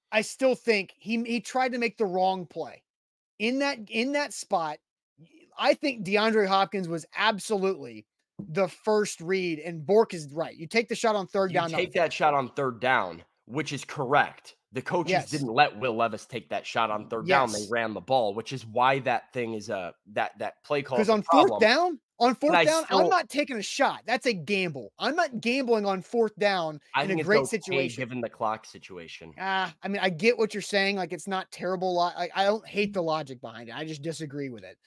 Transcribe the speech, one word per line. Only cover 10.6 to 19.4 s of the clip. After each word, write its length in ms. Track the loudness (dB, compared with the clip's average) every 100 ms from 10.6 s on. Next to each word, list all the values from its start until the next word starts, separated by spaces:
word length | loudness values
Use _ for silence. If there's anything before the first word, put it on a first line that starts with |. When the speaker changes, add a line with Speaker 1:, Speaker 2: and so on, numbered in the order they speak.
| -2
Speaker 1:
take 200 | 0 0
the 60 |
shot 220 | 0 0 0
on 100 | 0
third 240 | 0 2
Speaker 2:
You 40 |
Speaker 1:
down, 180 | 2 0
not 60 | -2
Speaker 2:
take 100 | -2
Speaker 1:
fourth. 60 |
Speaker 2:
that 180 | 0 0
shot 220 | 2 2
on 160 | 4 0
third 280 | -2 -4 0
down, 440 | 2 2 2 -6 -16 _ -10
which 260 | -6 -4
is 120 | -6
correct. 720 | -8 -6 2 4 4 -2 -20 -20 _
The 120 | -10
coaches 280 | -4 -2 0
Speaker 1:
Yes. 200 | 0 0
Speaker 2:
didn't 220 | -4 -2
let 240 | 4 2 2
Will 160 | -2 0
Levis 300 | 0 -2 -10
take 220 | -10 -6
that 140 | -8
shot 280 | -4 0 0
on 160 | 0 -6
third 180 | -6 2
down. 240 | 4 4
They 60 | 0
Speaker 1:
Yes. 120 | -4
Speaker 2:
ran 220 | -2 -2
the 80 | -4
ball, 340 | 0 0 2
which 180 | -2 -6
is 120 | -10
why 360 | -6 2 2 2
that 320 | 0 -2 -2
thing 220 | -6